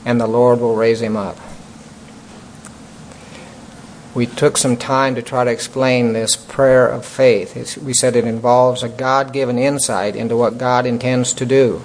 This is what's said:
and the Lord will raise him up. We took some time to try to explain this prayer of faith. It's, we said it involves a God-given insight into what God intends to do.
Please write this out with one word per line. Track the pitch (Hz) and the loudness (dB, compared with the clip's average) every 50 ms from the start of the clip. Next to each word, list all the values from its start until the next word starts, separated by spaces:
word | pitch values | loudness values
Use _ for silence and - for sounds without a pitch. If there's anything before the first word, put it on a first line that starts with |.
| - | 0
and | 120 120 120 | 0 0 0
the | 113 | 0
Lord | 110 110 120 123 123 120 117 | 0 2 4 4 4 4 2
will | 120 117 113 | 2 0 0
raise | 110 113 113 117 110 | 2 2 2 2 0
him | 117 110 107 | -2 -4 -4
up. | 107 98 90 82 - - - - - - - - - - - - - - - - - - - - - - - - - - - - - - - - - - - - - - - - - - - - - - - - - - - - - - - - | -4 -4 -6 -10 -12 -16 -18 -18 -20 -20 -20 -20 -20 -20 -20 -20 -20 -20 -20 -20 -20 -20 -20 -20 -20 -20 -20 -20 -20 -20 -20 -20 -20 -20 -20 -20 -20 -20 -20 -20 -20 -20 -20 -20 -20 -20 -20 -20 -20 -20 -20 -20 -20 -20 -20 -20 -20 -20 -10 -4
We | 127 120 | -4 -4
took | 117 - - 147 147 - | -4 0 2 2 2 2
some | - - 131 120 | 2 0 0 0
time | 117 - 135 135 131 135 131 131 | -2 -2 -2 0 0 2 0 -2
to | 120 | -4
try | 117 - 135 127 | -8 -4 -2 0
to | 123 120 | 0 0
explain | 117 117 - - - 135 131 131 127 123 120 117 | -2 -4 -6 -8 -4 -2 0 2 2 2 2 0
this | 110 113 113 110 - | 0 -2 -2 -2 -4
prayer | - - - - - 139 135 131 127 123 | -6 -6 -10 -2 2 4 6 6 6 4
of | 113 - 123 - | 2 0 -4 -10
faith. | - - - 131 127 113 101 90 101 - | -12 -2 2 4 4 4 2 -2 -6 -10
It's, | 123 120 - - | -12 -12 -12 -12
we | - 151 135 | -10 -8 -4
said | 123 - - 127 117 | -2 0 0 2 2
it | 120 113 | 2 0
involves | 117 113 113 113 120 120 123 127 127 123 123 127 | 0 -4 -2 2 2 4 4 4 2 2 -2 -6
a | 117 | -8
God-given | 113 113 131 131 131 135 139 131 127 139 135 123 123 120 | -8 -6 -2 0 0 0 0 -2 -4 -4 -2 -2 0 0
insight | 127 139 143 139 - - 110 92 98 104 104 | 0 0 0 -2 -4 -4 -2 -2 -2 -4 -4
into | 110 117 113 117 | -4 -4 -2 0
what | 117 120 110 113 120 | 0 0 0 0 -2
God | 127 127 123 123 123 | -2 0 2 2 2
intends | 127 117 117 120 127 127 127 123 123 - | 0 -2 -2 -2 -2 0 0 0 -2 -4
to | - 131 | -4 -2
do. | 123 131 135 131 117 90 76 | 2 4 4 4 4 0 -4